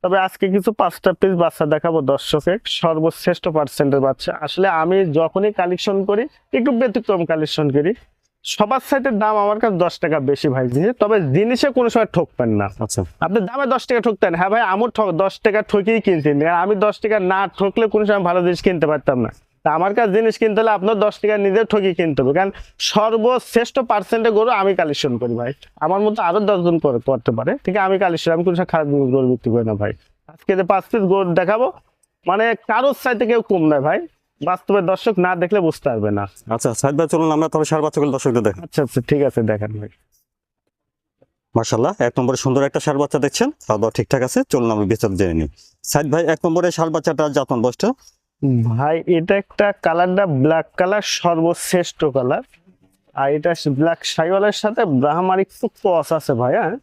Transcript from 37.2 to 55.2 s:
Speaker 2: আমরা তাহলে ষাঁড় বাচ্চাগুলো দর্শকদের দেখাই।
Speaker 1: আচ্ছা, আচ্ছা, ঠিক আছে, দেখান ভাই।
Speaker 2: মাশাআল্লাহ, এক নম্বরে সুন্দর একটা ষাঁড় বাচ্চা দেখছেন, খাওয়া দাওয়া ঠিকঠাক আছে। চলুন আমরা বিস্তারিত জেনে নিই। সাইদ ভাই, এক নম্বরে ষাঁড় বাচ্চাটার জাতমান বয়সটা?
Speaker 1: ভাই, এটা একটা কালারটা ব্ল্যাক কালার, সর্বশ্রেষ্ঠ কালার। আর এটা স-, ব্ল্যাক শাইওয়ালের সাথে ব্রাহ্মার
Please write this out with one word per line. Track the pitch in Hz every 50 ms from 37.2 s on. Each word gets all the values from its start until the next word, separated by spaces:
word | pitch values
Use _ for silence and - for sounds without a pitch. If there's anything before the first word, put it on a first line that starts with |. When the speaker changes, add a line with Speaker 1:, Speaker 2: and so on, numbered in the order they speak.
| 160 160
Speaker 2:
আমরা | 156 151 160 156
তাহলে | - 156 151
ষাঁড় | - 160 156 147
বাচ্চাগুলো | 151 - 156 143 147
দর্শকদের | 131 135 - 143 117 120 107
দেখাই। | 107 95 95 87
Speaker 1:
আচ্ছা, | 151 - - 147
আচ্ছা, | 120 - 131
ঠিক | 117 - 151 147 143
আছে, | 131 - - 113
দেখান | 107 110 104 107 107 110 107
ভাই। | 104 104 _ _ _ _ _ _ _ _ _ _ _ _ _ _ _ _ _ _ _ _ _ _ _ _ _ _ _ _ _ _ _ _ _
Speaker 2:
মাশাআল্লাহ, | 113 113 - - 110 120 156 202 -
এক | 131 120 - -
নম্বরে | 127 123 131
সুন্দর | 123 - 139 123 135 139
একটা | 135 - 151
ষাঁড় | - 156 143 139
বাচ্চা | 147 139 - 147
দেখছেন, | 127 143 - - 233 269
খাওয়া | 311 _ - - 110 104
দাওয়া | 107 110
ঠিকঠাক | - - 110 _ - 135
আছে। | 123 127 - 247 269 _
চলুন | - 135 120 113
আমরা | 110 107 104
বিস্তারিত | 92 - - - 107 95
জেনে | 87 101 90 82
নিই। | 80 78 76 - _ - _ _ _ _
সাইদ | - - 143 156 147
ভাই, | 143 165 170
এক | 156 160 - -
নম্বরে | 175 160 175 175 175
ষাঁড় | 156 - 165 165
বাচ্চাটার | 156 165 147 170 156 135 156 151
জাতমান | 135 147 131 - 139 120
বয়সটা? | 110 127 120 _ - 214 269 _ _ - _ _ _ _ _ _ - 139 127 120 113
Speaker 1:
ভাই, | 117 113 117 135 147 160 165 160
এটা | - 180 170 160 185 196
একটা | 202 196 _ - - 208 202
কালারটা | 196 _ - 175 165 170 180 185 185 190 202
ব্ল্যাক | 185 151 131 131 151 160 160 156 - _
কালার, | - 180 185 202 208
সর্বশ্রেষ্ঠ | 196 - - - - 175 170 160 160 170 175 - - - - 180 170 - - _ 165
কালার। | 147 127 135 123 123 147 208 262 _ _ _ _ _ _ _ _ _ _ _ _ _ _
আর | - 139 139
এটা | 143 156 147 175 170
স-, | - -
ব্ল্যাক | 151 139 131 151 165 165 - -
শাইওয়ালের | - - - 160 170 190 196 202 208
সাথে | 196 - - 214 220 - 233
ব্রাহ্মার | 185 143 127 123 147 151 170